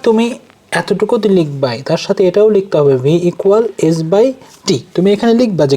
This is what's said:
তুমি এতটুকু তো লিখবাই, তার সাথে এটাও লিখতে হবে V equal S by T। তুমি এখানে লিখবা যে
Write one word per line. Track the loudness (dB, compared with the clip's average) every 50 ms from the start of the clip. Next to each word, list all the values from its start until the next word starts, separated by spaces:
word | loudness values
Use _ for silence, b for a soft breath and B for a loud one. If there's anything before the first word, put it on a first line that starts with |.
| 0
তুমি | 0 2 2 0 -2 -4 -8 -16 -20 _ _ _ -6 -6 -4
এতটুকু | -2 -2 -2 -2 -2 -2 -2 0 0
তো | 2 2 2
লিখবাই, | 0 0 -4 -4 -4 -4 -4 -4 -6 -4
তার | -4 -4 -2
সাথে | -4 -2 0 0 0
এটাও | 2 2 2 2 2
লিখতে | 0 -2 -2 0 0
হবে | 2 2 2 2 0
V | 0 0 0 0 -2
equal | -4 -2 0 2 2 2 2 -2 -4 -2 -2 0 0
S | 0 -2 0 2
by | 2 2 2 0 -4 B B B B B
T। | -4 -4 -4 -4 -6 -4
তুমি | -2 0 0 0
এখানে | 0 0 2 2 2
লিখবা | 2 0 0 0 0 0
যে | 0